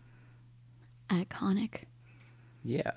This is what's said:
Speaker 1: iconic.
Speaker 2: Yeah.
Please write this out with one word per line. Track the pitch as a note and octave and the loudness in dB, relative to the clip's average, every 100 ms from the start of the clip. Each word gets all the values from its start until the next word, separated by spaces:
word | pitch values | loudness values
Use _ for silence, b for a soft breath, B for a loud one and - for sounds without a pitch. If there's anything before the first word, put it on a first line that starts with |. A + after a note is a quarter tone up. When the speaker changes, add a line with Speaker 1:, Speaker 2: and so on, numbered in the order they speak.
| b b b b b - - - - - - | b b b b b -20 -20 -20 -20 -14 0
Speaker 1:
iconic. | F3 F#3+ - G3 G3 A3 - - - b b b b b - | 0 0 -2 2 2 0 -6 -14 -20 b b b b b -10
Speaker 2:
Yeah. | A#2+ C3 - | -2 -2 -2